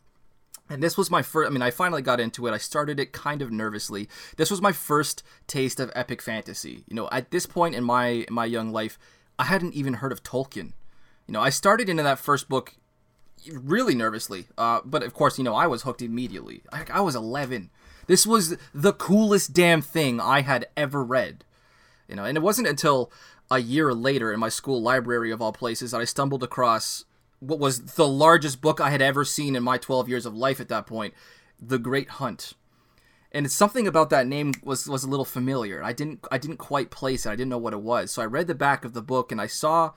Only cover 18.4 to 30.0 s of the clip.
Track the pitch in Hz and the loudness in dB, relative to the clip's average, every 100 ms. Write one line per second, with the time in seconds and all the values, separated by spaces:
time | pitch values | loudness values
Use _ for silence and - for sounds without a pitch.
18.4 | 160 170 - 143 185 - - 202 220 202 | 4 -4 -10 2 2 4 4 6 6 4
19.4 | - 156 175 160 - 160 139 117 113 139 | 4 6 6 6 2 0 2 2 2 2
20.4 | 135 127 - - 143 143 120 127 92 - | 4 0 -2 -4 -2 -2 0 0 0 -6
21.4 | _ _ _ _ _ _ - 101 101 151 | _ _ _ _ _ _ -14 -8 -4 0
22.4 | 180 208 202 143 160 135 120 - - - | 2 2 0 2 2 2 0 -8 -20 -12
23.4 | - 131 117 139 151 117 131 139 113 107 | 0 0 2 2 2 2 2 2 0 0
24.4 | 113 - 135 127 113 131 120 120 113 113 | -2 -4 -2 0 2 2 2 -2 -2 -2
25.4 | 110 104 120 113 123 117 117 - 139 139 | -4 -2 -6 -4 -6 -4 -4 -2 -2 -2
26.4 | 123 - 120 110 - - - _ _ - | -4 0 2 2 0 -8 -12 _ _ -12
27.4 | 135 156 139 123 - - 147 135 160 170 | -6 0 2 0 -2 2 4 8 8 8
28.4 | 147 131 156 147 143 143 135 135 139 - | 6 0 0 2 2 4 4 2 0 -2
29.4 | 147 127 123 127 - 131 | -2 0 0 -2 0 0